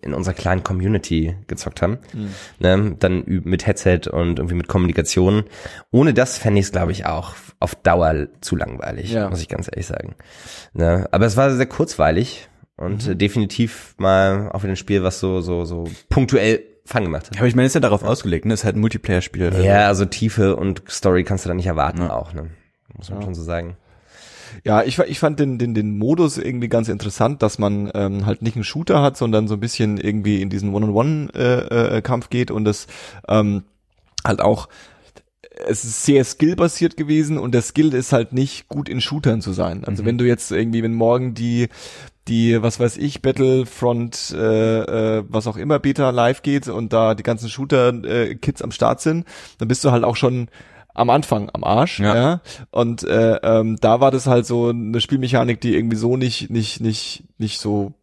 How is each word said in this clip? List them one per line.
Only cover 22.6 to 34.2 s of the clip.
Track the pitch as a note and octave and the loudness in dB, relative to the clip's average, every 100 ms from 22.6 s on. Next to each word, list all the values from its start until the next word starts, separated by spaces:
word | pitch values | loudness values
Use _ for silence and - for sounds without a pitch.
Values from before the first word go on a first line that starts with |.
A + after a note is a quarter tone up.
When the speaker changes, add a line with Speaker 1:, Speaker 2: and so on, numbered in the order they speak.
| _ _ _ - | _ _ _ -20
Speaker 1:
Muss | - | -14
man | G2 | -10
Speaker 2:
Ja. | G2+ | -10
Speaker 1:
schon | E2+ | -10
so | |
sagen. | E2 E2+ E2+ F2 _ _ _ - - - - G2+ | -6 -6 -8 -14 _ _ _ -20 -20 -20 -20 -12
Speaker 2:
Ja, | - G#2+ | 0 2
ich | A#2 C3 | 2 0
fa-, | - | 0
ich | D3+ | 2
fand | D#3+ D3 | -2 0
den, | C#3+ B2 | -2 0
den, | A#2+ A2 | -2 0
den | G#2+ G#2 | -2 0
Modus | A2 E3 E3 C3+ | 0 2 2 0
irgendwie | - B2 A#2+ | -6 -6 0
ganz | A#2 A2+ | 0 0
interessant, | G2+ G#2+ - A#2 C#3+ | -4 -6 0 0 2
dass | G#2+ - | -2 0
man, | G#2 G2+ G2+ | -2 0 -4
ähm, | - G2 G2 G2 | -2 -2 -2 -2
halt | G#2+ | -2
nicht | A2+ A2+ | -4 -4
einen | |
Shooter | G#2 D3+ E3+ - | -6 -6 0 4
hat, | C#3+ C3 | 4 0
sondern | A#2 A2 G#2+ | 0 2 0
so | |
ein | G#2 | -2
bisschen | A2 - G#2+ G#2 | -4 -2 0 0
irgendwie | G#2 G#2+ G2+ G2+ | -2 -2 0 0
in | G2 | 0
diesen | G2 G2+ | -2 -2
One-on-One, | G2 G#2+ G#2 C3+ D#3 D3 - | 0 2 2 2 0 -4 -2
äh, | B2 B2 - A#2 A#2 A2 | 2 2 0 0 2 0
äh, | |
Kampf | G#2+ B2 A#2+ | -2 -4 -2
geht | B2 B2 | -2 -2
und | G#2+ G#2+ | 0 0
das, | G#2 - - - - - | 0 -6 -18 -20 -18 0
ähm, | G#2+ G#2 G2+ - _ _ _ _ - | 2 2 -2 -6 _ _ _ _ -8